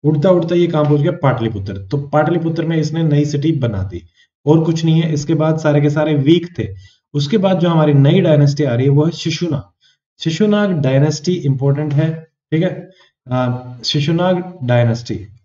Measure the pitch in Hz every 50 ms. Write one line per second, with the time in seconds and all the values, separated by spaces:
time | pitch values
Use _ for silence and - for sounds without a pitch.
0 | - 147 156 151 156 190 185 175 165 165 175 175 175 165 160 156 151 143 147 143
1 | 143 180 170 - - 135 120 120 113 110 104 98 95 101 95 90 - - 147 143
2 | 143 - - 151 156 160 175 170 165 165 151 165 156 160 165 160 147 151 151 165
3 | 165 151 143 143 143 - - - - 165 156 135 120 113 101 95 95 95 87 85
4 | - _ _ _ _ _ _ _ _ 143 156 165 160 165 160 165 165 160 160 160
5 | 160 160 156 143 - - 160 147 156 160 156 160 - 151 147 151 143 147 143 156
6 | 151 156 151 143 131 147 170 175 170 - - - 104 98 98 - - - _ _
7 | _ _ - 147 143 - 226 214 190 190 190 160 170 175 165 160 151 151 143 139
8 | 135 143 170 190 175 165 151 147 143 143 143 - 151 131 117 120 131 139 139 147
9 | 151 165 165 - - 165 165 - 175 320 269 143 - _ _ _ _ _ _ _
10 | _ _ _ _ - 160 160 - 214 208 208 208 208 196 180 151 139 131 135 135
11 | 147 156 151 - - 180 180 170 139 139 131 120 135 139 139 147 151 143 139 143
12 | 160 160 - - - _ _ _ _ _ 156 160 185 180 - - - - - _
13 | _ _ _ _ _ 127 127 127 127 120 120 - - - - - - - - 147
14 | 143 170 165 170 180 185 185 175 180 - - - 131 120 123 120 120 117 113 -
15 | - - 110 - - - - _ _